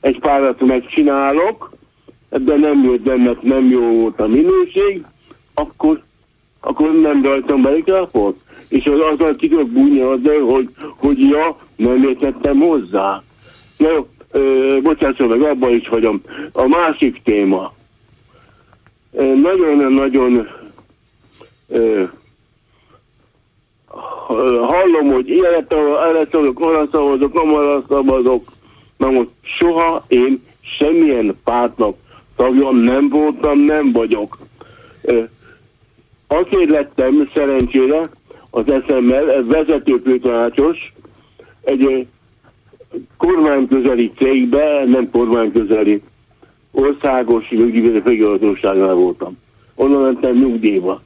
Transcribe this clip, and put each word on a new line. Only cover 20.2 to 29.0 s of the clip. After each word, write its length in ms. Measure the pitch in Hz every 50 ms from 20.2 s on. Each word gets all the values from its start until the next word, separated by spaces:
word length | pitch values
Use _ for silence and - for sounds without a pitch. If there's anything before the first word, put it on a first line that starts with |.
| 127 123 123 120 110 - - - - - - - - _ _ _ _ _ _ _ _ _ _ _ - - _ _ _ _
ö, 340 | - 117 113 113 110 101 92 87 - - _ _ _ _ _ _ _ _ _ _ _ _ _ _ _ _ _ _ _ _ _ _ _ _ _ _ _ _ _ _ _ _ _ _ - - - - - - - - 120 110 127 131 123 120 117 120
hallom, 400 | 151 180 190 185 165 160 147 139
hogy 200 | 135 127 127 -
ilyenek, 420 | - 175 185 175 170 165 - - 170 156 151 147 147 143 151 165
erre 180 | 165 160 156 147
szavazok, 280 | - 165 151 139 123 123
arra 280 | 165 165 160 156 151 143
szavazok, 480 | - 160 147 139 139 135 139 139 - 170
amarra 460 | 160 156 151 151 147 143 143 139 127 -
szavazok. 540 | 143 139 131 135 135 131 123 127 127 120 - - - _ _ - - - _ _ _
Na 120 | _